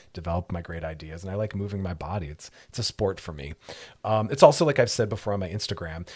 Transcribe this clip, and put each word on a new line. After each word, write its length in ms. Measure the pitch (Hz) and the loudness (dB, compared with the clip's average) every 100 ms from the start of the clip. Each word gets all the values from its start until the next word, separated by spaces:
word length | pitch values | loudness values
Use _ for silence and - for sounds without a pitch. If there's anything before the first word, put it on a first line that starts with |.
| - | -18
develop 400 | - 82 87 87 | -10 -4 -4 -2
my 80 | 87 | -6
great 240 | 85 82 | -6 -8
ideas, 380 | 80 78 78 80 | -8 -8 -12 -10
and 100 | 92 | -6
I 20 | |
like 200 | 98 107 | -4 -4
moving 280 | 101 101 98 | -4 -4 -4
my 120 | 92 | -4
body. 340 | 85 73 98 76 | -6 -4 -6 -6
It's, 220 | 76 - - - | -12 -16 -20 -14
it's 100 | - | -6
a 40 | |
sport 360 | 110 - 101 92 | -4 0 0 -2
for 140 | - | -8
me. 220 | 76 69 - - - - - | -10 -10 -12 -16 -18 -18 -8
Um, 240 | - 110 107 | 0 2 2
it's 120 | 139 | 10
also, 220 | 156 143 | 10 10
like 140 | 160 139 | 4 4
I've 120 | 117 | 2
said 180 | - 107 | 2 0
before 240 | 104 - | -2 -2
on 80 | 101 | -2
my 80 | 92 | -2
Instagram, 580 | 101 - 101 85 80 85 | -4 -4 -6 -6 -10 -12